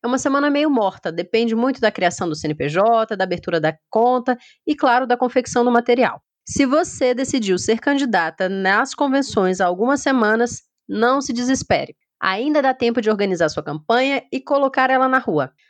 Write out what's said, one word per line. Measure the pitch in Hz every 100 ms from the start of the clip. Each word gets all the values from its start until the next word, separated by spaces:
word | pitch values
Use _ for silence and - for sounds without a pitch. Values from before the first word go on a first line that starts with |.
É | 240
uma | 262
semana | 285 277 285
meio | 285 311
morta, | 262 202 - -
depende | 165 190 220 233
muito | 220 247 262
da | 214
criação | - 180 - 175
do | 156
C | 156
N | 151
P | 139
J, | 160 214 226 220 202
da |
abertura | 185 175 - 170
da | 156 160 _
conta | 226 240 254 247 240 - _ -
e, | 294
claro, | 285 240 254
da | 247
confecção | 247 262 247 247
do | 240
material. | 233 233 240 220 117 _ _
Se | - - 277
você | 294 339 - 254
decidiu | 240 262 269 208 180
ser | - 226
candidata | - 285 277 190 165 - 185
nas | 196 190 202 277 -
convenções | 285 269 269 - 185 185
há | 185
algumas | 180 233 269
semanas, | 285 262 214 220 240 - _ _ -
não | 202 233 269
se | 269
desespere. | 240 247 262 - 160 - - _ _
Ainda | - 190 277 302
dá | 269
tempo | 254 233 233
de | 220
organizar | 214 202 180 160
sua | -
campanha | - 151 _ 233 262 277 -
e | 269
colocar | - 285 277 269 262
ela | 262 262
na | 262
rua. | 262 156 139 _